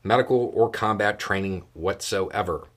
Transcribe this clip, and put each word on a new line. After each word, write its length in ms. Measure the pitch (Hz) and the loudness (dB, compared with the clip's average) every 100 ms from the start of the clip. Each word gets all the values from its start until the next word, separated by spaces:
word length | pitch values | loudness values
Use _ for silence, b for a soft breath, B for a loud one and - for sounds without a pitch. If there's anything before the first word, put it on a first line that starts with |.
medical 480 | 95 120 127 127 120 | 0 2 4 2 2
or 140 | - 113 | 2 2
combat 500 | - 110 104 104 104 | 2 0 2 2 0
training 460 | - 98 98 92 - | -2 -2 -2 -4 -8
whatsoever. 960 | 82 87 101 - 101 95 104 92 78 - | -6 -4 -4 -2 -2 -2 -2 -2 -4 -8